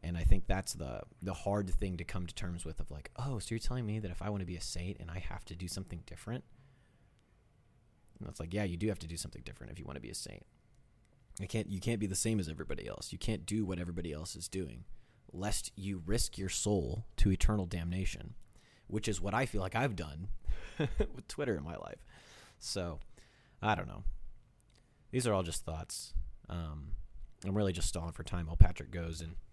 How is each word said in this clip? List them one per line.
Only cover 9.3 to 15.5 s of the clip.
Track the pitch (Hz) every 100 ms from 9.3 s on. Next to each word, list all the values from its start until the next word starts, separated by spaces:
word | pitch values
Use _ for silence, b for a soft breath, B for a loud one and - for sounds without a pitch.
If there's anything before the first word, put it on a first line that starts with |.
| - -
different | - 57
if | -
you | -
wanna | 69
be | 57
a | -
saint. | - 50 - _ _ - - - _ - - -
You | -
can't, | 113 107
you | 98
can't | - 113
be | 101
the | 92
same | 113 110
as | 80
everybody | 78 - 71 57
else. | 50 -
You | -
can't | - 107 78
do | 107 101
what | 90
everybody | 87 85 85
else | 73 92 -
is | 85
doing, | 95 80 57 - b b b b
lest | - 101